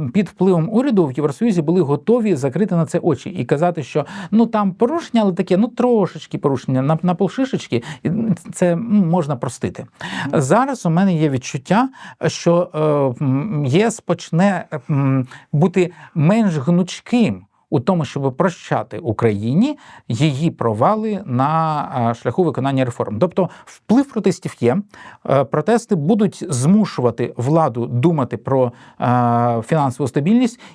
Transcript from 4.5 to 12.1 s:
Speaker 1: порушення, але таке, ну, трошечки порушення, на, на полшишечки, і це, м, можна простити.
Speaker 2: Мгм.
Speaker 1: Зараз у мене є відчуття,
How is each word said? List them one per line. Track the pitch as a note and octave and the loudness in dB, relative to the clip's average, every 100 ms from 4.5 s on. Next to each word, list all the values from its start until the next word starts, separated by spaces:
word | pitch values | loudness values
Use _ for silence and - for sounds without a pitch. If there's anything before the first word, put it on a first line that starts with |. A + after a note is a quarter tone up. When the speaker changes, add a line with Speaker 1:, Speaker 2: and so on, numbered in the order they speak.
| A3 G3+ | 2 -2
Speaker 1:
порушення, | F3+ A#3+ E4 - A#3 | 0 0 -2 -2 0
але | G3+ | 0
таке, | F3 - F3+ | 0 0 2
ну, | A#3+ | 0
трошечки | - B3 A#3 F3 D#3 - G#2+ | 0 2 2 0 -4 -10 -2
порушення, | D3 C3 - C3 | -2 -2 -2 -2
на, | C3+ D#3+ | 0 0
на | F3+ F3 | 0 0
полшишечки, | G3 - C4 E3+ - D3 - D3+ | -2 -2 -4 -4 -4 -6 -6 -8
і | - G3+ A3+ E3+ - | -4 -2 -2 -4 -4
це, | - F3+ | -2 0
м, | E3+ A#3 G#3 E3+ | 0 0 2 2
можна | F3 D3 C#3 | 2 0 -4
простити. | C3 - - - - _ - - - | -6 -6 -8 -8 -16 _ -12 -8 -4
Speaker 2:
Мгм. | - | -2
Speaker 1:
Зараз | C3 G3+ C4+ C4+ F3+ | 2 2 2 -2 0
у | |
мене | E3 G3 E3 | 2 2 2
є | D#3 | 0
відчуття, | C3 - C#3 - G3 C4 - - | 0 -6 -10 0 0 0 -4 -20